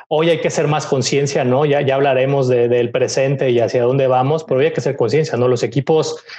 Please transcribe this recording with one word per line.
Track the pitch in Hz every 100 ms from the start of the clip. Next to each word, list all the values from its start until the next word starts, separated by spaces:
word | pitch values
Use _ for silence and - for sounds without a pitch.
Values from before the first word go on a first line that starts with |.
| -
hoy | 156 170
hay | 160
que | 165
ser | 165 147
más | 151 -
conciencia, | 135 123 139 143 160
¿no? | 127 127 151
Ya, | 139
ya | 139 135
hablaremos | 139 127 131 139 127
de, | 123 120
del | 120 120
presente | 127 123 143 135 143 135
y | 117
hacia | 110 127
dónde | 120 135 131
vamos, | 127 131 156
pero | - 131
hoy | 156
hay |
que | 160
ser | 143 127
conciencia, | 117 143 151 117
¿no? | 123
Los | 120
equipos | 117 123 135 160 151 - -